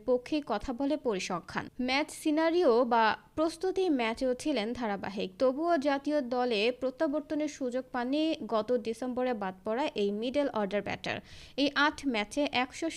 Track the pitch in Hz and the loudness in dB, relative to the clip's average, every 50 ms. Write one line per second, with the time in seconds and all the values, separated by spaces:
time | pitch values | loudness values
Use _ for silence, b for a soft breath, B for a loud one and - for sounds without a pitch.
0 | 214 - 202 247 247 - 320 302 285 - 220 196 - 285 247 240 277 277 302 294 | 0 2 2 2 2 -2 -2 -2 -2 -2 -4 -2 -2 -4 -4 -2 0 0 0 0
1 | - 247 202 185 - - - - - - - - - - - - 247 254 262 285 | 0 -2 -2 -2 -2 -4 -4 -6 -6 -6 -6 -6 -6 -6 -6 -4 -2 0 0 0
2 | 302 302 - - - 311 294 311 320 330 330 359 359 269 226 240 254 233 240 226 | 0 -2 -6 -4 0 0 2 4 4 4 4 4 6 6 6 6 4 4 4 4
3 | 220 214 - - - - _ 302 320 330 330 - - 370 359 381 370 359 294 254 | 4 4 2 0 -6 -8 _ 0 0 0 0 -2 -4 -2 0 0 2 2 2 2
4 | 226 220 233 - 262 254 247 247 - 302 285 226 202 226 247 240 247 214 202 190 | 0 -2 -2 0 0 -2 -2 0 0 0 0 0 0 -2 -4 -4 -2 -2 -2 -2
5 | 208 190 190 214 185 185 - - 262 254 254 285 330 349 339 285 254 294 277 277 | -4 -6 -4 -4 -6 -6 0 2 2 2 2 2 2 2 2 2 2 2 0 0
6 | - 294 302 294 254 233 254 247 247 254 233 196 214 240 254 - 269 254 262 - | 0 0 0 0 0 0 0 0 2 2 2 4 2 2 2 0 -4 -4 0 0
7 | 320 269 277 302 294 - 311 294 302 294 - - 269 247 233 262 262 - - 247 | 0 0 0 -2 -2 -2 -2 -2 -2 -2 -4 -4 -4 -4 -2 -4 -6 -4 -4 -4
8 | 240 254 277 302 311 320 311 311 220 208 233 214 214 247 247 233 220 220 226 - | -2 0 2 2 2 2 0 -2 -2 -2 0 0 2 2 0 0 0 -4 -6 -4
9 | 262 254 240 254 254 254 247 208 202 185 185 - - 220 220 247 311 302 - 214 | -6 -4 -2 -2 0 0 0 -2 -4 -6 -6 -6 -6 -4 -2 0 -2 -2 0 0
10 | 202 202 208 208 226 269 247 285 285 - - 220 208 185 208 202 202 208 - - | 0 0 0 -2 -4 -2 0 0 0 0 0 -2 -2 0 -2 -4 -2 -4 -6 -6
11 | - - 110 - B B B B B B B - 190 - - - 285 302 302 - | -4 -6 -6 -6 B B B B B B B 0 0 2 4 2 2 2 2 -2
12 | 277 277 233 208 208 208 - 285 294 - - 247 262 269 - - 330 320 - | -4 -2 -2 -2 -2 -2 0 0 0 2 2 0 -2 -2 -4 -4 -4 -4 -4